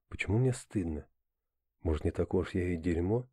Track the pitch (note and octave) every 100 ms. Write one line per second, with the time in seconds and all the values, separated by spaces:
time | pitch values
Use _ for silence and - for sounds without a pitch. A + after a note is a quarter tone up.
0 | _ - - G#2+ B2+ B2+ - G#2+ E2 D2+
1 | - _ _ _ _ _ _ _ D#2+ D#2
2 | F2 - E2+ F#2+ E2+ F2+ F2+ E2+ F2 E2
3 | F2 A#2 B2+